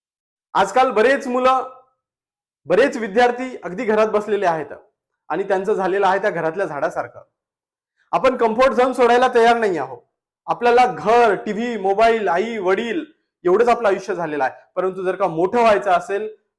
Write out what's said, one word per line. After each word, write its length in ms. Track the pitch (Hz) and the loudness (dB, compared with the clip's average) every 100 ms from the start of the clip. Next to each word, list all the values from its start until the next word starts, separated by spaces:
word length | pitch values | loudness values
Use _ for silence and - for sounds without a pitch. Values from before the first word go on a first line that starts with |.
| _ _ _ _ _ | _ _ _ _ _
आजकाल 380 | 160 196 254 262 | -2 0 2 2
बरेच 360 | 208 233 277 269 | 2 2 2 -2
मुलं, 420 | 247 254 262 - - _ _ _ _ _ _ _ _ 135 | 0 2 0 -2 -14 _ _ _ _ _ _ _ _ -2
बरेच 320 | 185 277 277 | 2 2 0
विद्यार्थी 600 | 220 196 247 240 254 247 | -4 2 2 0 -8 -10
अगदी 220 | 175 180 226 | -10 -6 -2
घरात 220 | 214 220 | 0 2
बसलेले 380 | 208 208 202 190 | 0 -2 -2 -2
आहेत 200 | 160 143 - _ _ _ _ - | -2 -6 -14 _ _ _ _ -8
आणि 140 | 160 | -6
त्यांचं 300 | 190 190 196 | -2 -2 -2
झालेलं 340 | 196 185 190 196 | -2 -2 0 0
आहे 120 | 190 | 0
त्या 100 | 208 | -2
घरातल्या 360 | 165 160 160 185 | -2 -4 -4 -6
झाडासारखं. 540 | 143 160 170 110 101 - _ _ _ _ _ _ _ _ | -4 -6 -6 -10 -14 -20 _ _ _ _ _ _ _ _
आपण 260 | 170 254 247 | 0 0 0
कम्फर्ट 360 | 226 220 254 | 0 2 2
झोन 200 | 220 262 | 2 0
सोडायला 340 | 254 240 240 254 247 | 2 4 4 4 4
तयार 220 | 226 233 | 4 4
नाही 200 | 214 165 | 0 -2
आहोत. 200 | 127 123 _ _ _ _ - | -6 -12 _ _ _ _ -8
आपल्याला 400 | 165 240 240 247 | -2 2 4 2
घर, 500 | 151 170 240 233 156 | 0 2 4 4 2
टीव्ही, 420 | 220 202 240 226 | -4 -6 -6 -4
मोबाईल, 500 | 190 196 226 226 196 | -2 2 2 2 0
आई, 300 | 175 220 226 | -2 -2 -4
वडील 480 | 180 196 233 180 - _ _ _ 175 | -2 -2 -2 -6 -8 _ _ _ 0
एवढंच 240 | 190 240 | 2 4
आपलं 180 | 233 226 | 2 0
आयुष्य 280 | 196 202 175 | -2 -4 -6
झालेलं 280 | 165 151 | -6 -4
आहे. 100 | 131 - _ - | -4 -6 _ -6
परंतु 280 | 185 185 | -4 -4
जर 120 | 185 185 | -6 -2
का 120 | 196 | -2
मोठं 320 | 160 185 240 | -2 -2 2
व्हायचं 320 | 226 202 202 | 4 4 2
असेल, 440 | 175 175 202 214 - _ | 0 0 -6 -6 -12 _